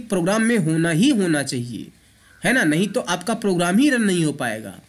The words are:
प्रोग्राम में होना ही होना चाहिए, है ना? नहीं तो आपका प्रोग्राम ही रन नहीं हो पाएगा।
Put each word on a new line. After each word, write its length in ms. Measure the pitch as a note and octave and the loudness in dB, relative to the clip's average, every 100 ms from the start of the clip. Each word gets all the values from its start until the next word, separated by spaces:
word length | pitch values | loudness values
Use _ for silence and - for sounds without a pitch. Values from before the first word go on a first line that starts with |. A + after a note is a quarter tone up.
| - | -2
प्रोग्राम 340 | F#3 F3 A3 | -2 0 0
में 140 | A3+ A#3 | 2 2
होना 300 | D#3+ D#3+ E3+ | 0 0 2
ही 180 | D#3+ C4+ | 2 4
होना 320 | A3+ F3+ D3 | 2 2 0
चाहिए, 440 | C3+ C3 A#2+ G2 - - _ _ _ - | -2 -6 -8 -10 -12 -20 _ _ _ -6
है 120 | F#3 | 0
ना? 100 | B3+ E3+ | 2 2
नहीं 220 | D#3 G#3 | 2 0
तो 120 | B3 | -2
आपका 320 | - F3 A3+ A3+ | -4 -4 -4 -2
प्रोग्राम 420 | G#3 F3 F3 G3 | 0 0 2 4
ही 120 | D4 | 4
रन 120 | B3 | 2
नहीं 220 | G3+ F3+ D3+ | 2 2 0
हो 60 | |
पाएगा। 460 | C#3+ B2 A2 G#2 F2+ | -2 -6 -6 -10 -16